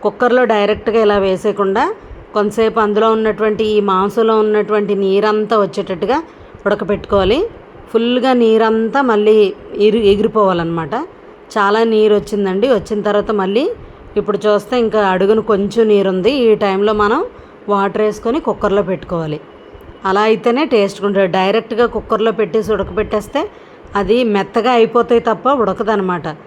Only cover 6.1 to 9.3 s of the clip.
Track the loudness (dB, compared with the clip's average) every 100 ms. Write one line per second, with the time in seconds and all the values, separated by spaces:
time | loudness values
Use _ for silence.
6.1 | -2 -4 -18 -20 -8 -4 -2 -2 -4 -2
7.1 | 0 2 0 -2 -8 -20 -20 -4 -2 0
8.1 | 0 2 2 4 4 2 0 0 0 0
9.1 | 2 4